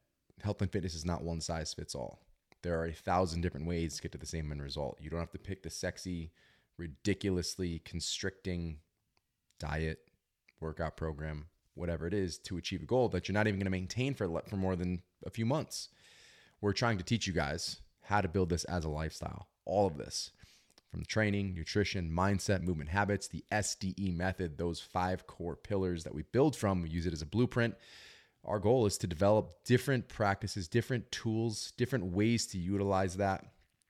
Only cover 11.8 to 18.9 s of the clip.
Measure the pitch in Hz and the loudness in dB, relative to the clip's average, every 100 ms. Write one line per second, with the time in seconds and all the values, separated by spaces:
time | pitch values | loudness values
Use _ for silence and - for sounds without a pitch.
11.8 | 85 82 85 101 92 - - 90 - 95 | -2 -2 0 0 0 -4 -8 -6 -4 -4
12.8 | - 127 113 90 90 101 107 95 95 92 | 2 4 4 2 0 2 4 2 0 0
13.8 | 90 113 135 131 95 82 - 98 95 90 | -2 -2 -2 0 -2 -2 -2 0 2 2
14.8 | 90 87 - - - - 113 151 - - | 0 -2 -6 -14 -10 -2 0 0 -2 -8
15.8 | - _ - - - - - - 104 95 | -10 _ -20 -20 -20 -20 -20 -4 0 2
16.8 | 120 101 87 113 101 85 71 80 - - | 2 2 0 0 2 0 0 0 -4 -8
17.8 | - _ - 104 95 95 87 85 - 90 | -14 _ 0 2 2 2 2 2 0 -2
18.8 | 78 | -2